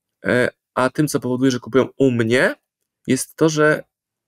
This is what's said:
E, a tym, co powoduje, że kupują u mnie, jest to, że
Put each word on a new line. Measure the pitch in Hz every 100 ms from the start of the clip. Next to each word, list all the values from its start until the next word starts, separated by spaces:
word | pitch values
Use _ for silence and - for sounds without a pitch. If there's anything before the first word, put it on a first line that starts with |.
| _ _
E, | 92 123 123 - _
a | - 127
tym, | - 151
co | 135
powoduje, | 123 127 135
że | 120
kupują | - 131 - -
u | 139
mnie, | 117 113 127 185 294 _ _ _ _ -
jest | 131 - -
to, | 160
że | 151 151 151 - _ _ _